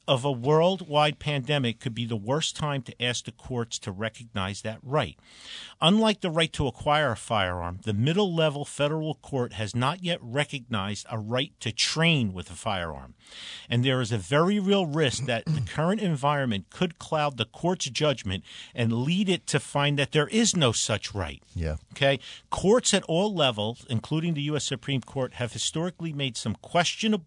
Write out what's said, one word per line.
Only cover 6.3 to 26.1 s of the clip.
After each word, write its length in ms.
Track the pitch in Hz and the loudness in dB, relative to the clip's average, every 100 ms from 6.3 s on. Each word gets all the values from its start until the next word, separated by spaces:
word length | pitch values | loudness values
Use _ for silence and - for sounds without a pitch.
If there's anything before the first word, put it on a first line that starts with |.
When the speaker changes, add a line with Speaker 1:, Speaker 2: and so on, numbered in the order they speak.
Speaker 1:
right 220 | 160 165 | 2 2
to 120 | - 139 | 2 -2
acquire 460 | - 151 151 143 | 0 2 4 4
a 40 | 107 | 0
firearm, 600 | - 110 92 90 87 92 | 0 2 2 0 -4 -4
the 100 | 110 | -2
middle 400 | 101 131 180 196 | 2 2 4 2
level 300 | 160 156 139 143 | 2 2 0 -6
federal 480 | - 143 156 156 | -2 0 0 -4
court 400 | - - 135 120 | -6 -4 -2 -2
has 200 | 101 107 120 | -4 -4 0
not 260 | 131 185 | 0 0
yet 140 | 180 175 | -4 -4
recognized 840 | 120 135 147 139 120 110 98 101 - | -4 -4 -2 -6 -4 -4 -2 -6 -6
a 80 | 113 | -8
right 340 | 107 123 143 - | -2 -2 -2 -6
to 120 | 117 | -6
train 640 | - - 156 165 151 107 | -2 -2 2 4 4 2
with 160 | 90 87 | -2 -10
a 40 | |
firearm. 600 | 85 113 95 85 69 65 - - - - - - | -8 -4 -2 -4 -8 -12 -20 -20 -18 -16 -14 -2
And 140 | 120 | 2
there 160 | 135 127 | 2 2
is 100 | 113 | 0
a 80 | 117 | -2
very 400 | 87 147 175 208 | 2 2 4 2
real 280 | 190 202 165 | 2 2 2
risk 400 | 151 139 - 127 | 2 2 0 -2
that 200 | 113 170 | -2 0
the 140 | 156 | -2
current 400 | 107 - 165 214 | -2 0 0 2
environment 680 | 196 143 143 143 131 98 - | 0 0 2 2 0 -2 -4
could 300 | - 185 - | -2 -2 -4
cloud 380 | - 156 147 123 | -4 0 0 0
the 80 | |
court's 440 | 110 - 170 185 135 | -4 -2 -2 0 -2
judgment 540 | 117 151 135 101 95 - - - | 0 2 2 -2 -4 -6 -16 -10
and 180 | - 117 | -2 0
lead 360 | 117 139 180 190 | 2 0 2 2
it 180 | 170 - | 0 0
to 140 | 143 | -2
find 380 | - 143 143 143 | 0 0 2 2
that 140 | 135 | 2
there 160 | 156 147 | 2 2
is 280 | 220 233 180 | 2 2 4
no 160 | 127 | 4
such 420 | - - 104 - | 4 0 -2 -2
right. 280 | 101 80 71 _ | -6 -6 -8 _
Speaker 2:
Yeah. 220 | 90 80 78 - | -4 -4 -4 -8
Speaker 1:
Okay? 260 | - 139 135 - - - | 0 0 0 -4 -20 -10
Courts 420 | - 170 240 - | 0 4 4 4
at 120 | 196 | 0
all 280 | - 165 214 | 2 0 2
levels, 540 | 180 135 104 107 123 - | 2 2 2 -2 -4 -4
including 460 | 110 - 156 170 | -4 -2 -2 0
the 80 | 151 | -2
U 140 | 147 147 | -2 -2
S 80 | |
Supreme 360 | - 131 - 135 | -2 -6 -2 -4
Court, 320 | - 139 123 | -2 -4 -4
have 180 | - 120 | -4 -6
historically 600 | 110 - 160 175 - 165 | -4 -4 -2 -4 -4 -8